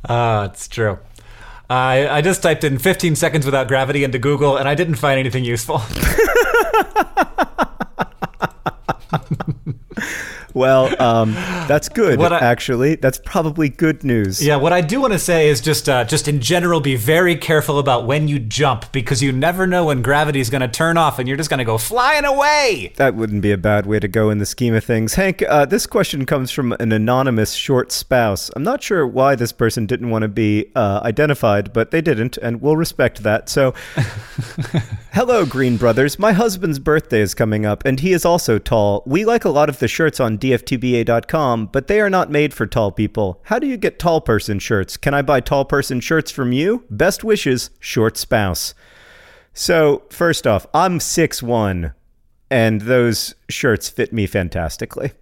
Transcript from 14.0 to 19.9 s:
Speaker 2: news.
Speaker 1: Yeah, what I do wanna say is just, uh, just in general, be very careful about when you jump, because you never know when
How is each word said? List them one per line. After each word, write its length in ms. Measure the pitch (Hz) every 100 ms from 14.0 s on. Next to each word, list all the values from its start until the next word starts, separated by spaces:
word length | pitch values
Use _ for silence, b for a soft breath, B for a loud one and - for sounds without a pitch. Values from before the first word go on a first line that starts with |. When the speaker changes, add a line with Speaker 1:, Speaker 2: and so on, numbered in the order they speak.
Speaker 2:
news. 420 | 139 120 98 92
Speaker 1:
Yeah, 120 | 143 147
what 160 | 156
I 80 | 180
do 200 | 156 247
wanna 180 | 269 185
say 300 | - 170 151
is 100 | 131
just, 280 | 151 147 151
uh, 160 | 127
just 220 | 113 151 147
in 140 | 147
general, 400 | 113 175 175 165
be 160 | 139 127
very 400 | 107 160 180 160
careful 420 | - 156 151 143
about 280 | 135 120 117
when 200 | 147 151
you 140 | 143
jump, 500 | 110 113 143 117 -
because 320 | 131 117 131
you 80 | 139
never 380 | 131 160 180 185
know 160 | 180
when 180 | 160